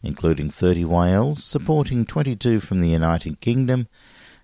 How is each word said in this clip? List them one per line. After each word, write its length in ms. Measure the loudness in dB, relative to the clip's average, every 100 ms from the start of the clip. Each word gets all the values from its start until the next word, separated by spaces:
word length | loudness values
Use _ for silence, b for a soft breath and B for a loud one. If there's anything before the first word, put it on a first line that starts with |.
including 480 | -10 -2 0 0 -2
thirty 340 | 0 0 2
Y 280 | 2 2 4
Ls, 320 | 2 0 -2
supporting 600 | -4 -6 0 0 0 -2
twenty-two 580 | -2 -2 -2 -2 0 0
from 180 | 0 0
the 100 | 2
United 500 | 2 2 0 -4 -6
Kingdom, 480 | -2 0 2 0 -2 B B B B B